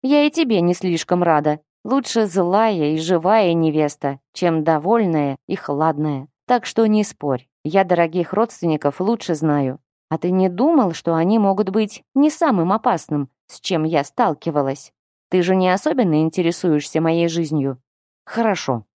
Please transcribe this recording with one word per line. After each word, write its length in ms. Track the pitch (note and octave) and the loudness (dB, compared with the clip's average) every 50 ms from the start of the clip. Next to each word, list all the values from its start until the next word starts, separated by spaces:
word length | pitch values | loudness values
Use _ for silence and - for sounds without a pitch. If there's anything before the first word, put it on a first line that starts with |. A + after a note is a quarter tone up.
«Я 220 | - C4 D4 D4 D4 | 0 2 2 4 2
и 60 | D4+ | 2
тебе 320 | D4 E4 D#4+ B3 A3+ F3+ | 2 0 0 2 2 2
не 100 | E3+ F3 | 4 2
слишком 500 | F3+ - - F#3 E3+ E3 - - F3+ F3 | 0 0 -2 -2 -2 -2 0 -2 0 2
рада. 380 | F3 E3+ D#3+ D3+ D3+ D3+ D3+ D3+ _ _ _ _ _ | 2 2 2 2 2 0 -2 -2 _ _ _ _ _
Лучше 420 | G#3+ B3+ C#4 B3 - - A3+ A3 | -2 -2 -2 -2 -2 -2 -2 -2
злая 640 | G3 E3 G3 F3 F3 F#3 G#3 A3+ A3+ G#3 E3+ D3+ D3 | 0 0 0 0 2 2 2 2 2 0 0 0 0
и 60 | D#3 D#3 | 0 -2
живая 560 | D#3+ E3 F#3 E3 D#3+ F#3 G#3+ A3+ G3+ F3 E3+ | 0 0 0 0 2 2 2 4 2 2 2
невеста, 640 | E3 E3 D#3+ D3 D#3 D3+ D3 - _ - C#3 C#3 C3+ _ _ | 2 2 2 2 0 0 -2 -4 _ -6 -6 -6 -8 _ _
чем 320 | _ - F3+ F3 E3 D#3+ D3+ | _ -2 -2 0 0 0 0
довольная 720 | E3 D#3+ D3+ D3 F#3 A3+ A#3 G#3+ F3+ D#3+ D3+ C#3+ C#3 C3+ - _ | 0 0 0 0 0 0 2 2 0 0 0 -2 -2 -4 -8 _
и 100 | - F3 | -8 -8
хладная. 720 | - - - D3 C#3+ D#3 E3 D3 D3 D3+ D3+ D3 C3+ C#3 _ _ _ _ | -8 -4 -6 -4 0 0 -2 0 -2 -2 -4 -4 -6 -8 _ _ _ _
Так 200 | - B3 A#3 - | -2 -2 -2 -2
что 200 | - - - A3+ | -4 -2 0 2
не 180 | G#3+ G#3+ G#3+ G#3 | 2 2 0 0
спорь, 440 | - - _ - D3 C3 A#2+ _ _ _ _ _ | -2 -6 _ -4 -2 -2 -4 _ _ _ _ _
я 200 | D3+ D#3+ G3 F#3+ | 0 0 0 2
дорогих 480 | F3+ F3+ E3+ E3+ E3 D#3+ F#3 E3+ - | 2 2 2 2 0 0 -4 -4 -2
родственников 680 | - G#3 A3+ A3+ - - - E3 D#3 D3+ - C#3+ C#3 - | 0 -2 -2 -2 -4 -4 -2 -2 -2 0 -2 -4 -2 -2
лучше 340 | F#3 G3 A#3 A3+ - - E3 | -2 -2 -2 -2 -2 -6 -4
знаю». 440 | C#3+ D#3 D#3 D3 D3 C#3 C3 C3 - _ _ _ _ _ _ | -2 0 0 0 0 -2 -4 -6 -8 _ _ _ _ _ _
«А 60 | D#3 | -6
ты 140 | D#3 - F3+ | -4 -2 0
не 180 | F3+ F#3 F#3+ F#3 | 2 2 2 0
думал, 440 | F3+ F3 B3 D#4 E4+ D4 A3 F3+ | 0 0 0 2 4 2 2 0
что 220 | D#3+ - _ E3+ E3 | -2 -4 _ -2 0
они 240 | D#3+ E3 F#3 A3 A3+ | 0 2 2 2 2
могут 300 | G3+ G3 F#3+ F#3 G#3+ F#3 | 2 2 2 0 -2 0
быть 340 | F#3+ A3 G#3+ G#3+ - - _ _ _ | 0 -2 -2 -2 -6 -18 _ _ _
не 160 | C4+ C#4+ D4+ | 2 2 2
самым 420 | D4 - E4+ D4+ A3+ F3+ E3 F3+ | 2 0 0 2 2 2 2 2
опасным, 560 | G3 A3+ - B3+ F#3+ D#3 - - D3+ D3 C#3 - _ _ _ | 0 0 2 0 0 0 -2 -4 -4 -4 -4 -6 _ _ _
с 140 | _ - - | _ -20 -14
чем 240 | - - F#3+ D#3+ D#3 | -6 -4 -2 -2 0
я 200 | D#3+ E3 D3 D3 | 0 0 0 0
сталкивалась? 880 | - _ - A#3+ F#3+ D3 - - E3+ D3 D3 C3+ C3+ C3+ - - - _ _ _ _ _ _ _ _ | -2 _ 0 0 0 0 -2 -6 -2 -2 -2 -2 -2 -4 -8 -12 -20 _ _ _ _ _ _ _ _
Ты 120 | - F#3 | 0 0
же 120 | E3+ F3 F#3+ | 2 2 2
не 180 | F#3+ F#3 F#3 | 2 2 2
особенно 500 | F3+ G3 - D4+ E4 C4 A3+ F3 D#3 D3+ | 0 0 0 -2 0 2 2 2 2 2
интересуешься 800 | D#3+ D#3+ - - E3+ E3 E3+ - - F3 D#3 D3 D3 - - D#3+ | 2 0 0 0 -2 -2 -2 -2 0 0 0 0 -2 -2 -4 0
моей 280 | E3 E3 E3 E3+ E3+ E3+ | 0 2 2 2 0 0
жизнью». 500 | D#3+ E3+ E3 D3 D#3 D3+ C3+ C#3 C3 B2+ _ _ _ _ _ _ _ _ _ | 0 -2 -4 -2 -2 -2 -2 -2 -6 -8 _ _ _ _ _ _ _ _ _
«Хорошо». 600 | - - A#3 A#3 A3+ F#3+ - - - B2+ A2+ G2+ _ _ | -8 -4 -2 0 0 0 -2 -2 -4 -4 -4 -6 _ _